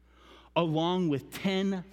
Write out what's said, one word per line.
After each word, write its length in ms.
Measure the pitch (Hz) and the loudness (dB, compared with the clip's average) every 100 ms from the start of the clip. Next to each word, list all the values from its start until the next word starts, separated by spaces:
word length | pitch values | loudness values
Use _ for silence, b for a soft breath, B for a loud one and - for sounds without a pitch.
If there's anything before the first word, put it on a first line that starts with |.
| B B B B B 160 | B B B B B 0
along 500 | 170 156 170 180 170 | 2 2 2 2 2
with 240 | 139 - | 0 -4
ten 540 | - 196 190 196 190 175 | -6 -2 0 0 -2 -8